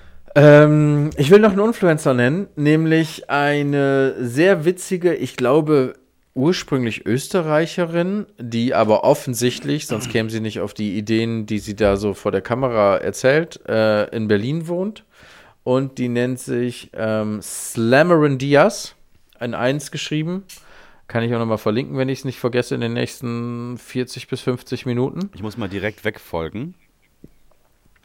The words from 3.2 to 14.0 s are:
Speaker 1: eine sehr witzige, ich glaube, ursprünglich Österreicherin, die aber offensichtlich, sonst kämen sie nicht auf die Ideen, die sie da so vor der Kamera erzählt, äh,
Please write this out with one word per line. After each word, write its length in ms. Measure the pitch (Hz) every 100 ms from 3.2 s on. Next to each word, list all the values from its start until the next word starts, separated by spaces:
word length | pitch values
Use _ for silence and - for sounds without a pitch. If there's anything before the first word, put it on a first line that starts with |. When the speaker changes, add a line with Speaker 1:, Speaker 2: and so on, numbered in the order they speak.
| -
Speaker 1:
eine 840 | 143 143 147 143 143 139 139 135 87
sehr 440 | 123 127 185 180
witzige, 520 | 156 180 - 180 175 156
ich 200 | 127 -
glaube, 600 | 120 151 151 147 127 - _ _ _ 131
ursprünglich 680 | 147 180 - 135 117 107 -
Österreicherin, 1200 | 123 - 190 156 151 165 - 165 170 180 208 - -
die 360 | 117 117 123 -
aber 280 | 107 107
offensichtlich, 840 | 120 147 - 113 123 - 139 147 -
sonst 240 | 110 123
kämen 180 | 117 110
sie 100 | 110
nicht 200 | 110 104
auf 160 | 104 -
die 200 | 104 98
Ideen, 500 | 107 113 113 113 107
die 100 | 104
sie 160 | 110 101
da 220 | 101 98
so 160 | 104
vor 180 | 95 104
der 100 | 95
Kamera 560 | - 120 131 117 101 92
erzählt, 600 | 98 - 131 151 170 - -
äh, 380 | 110 110 104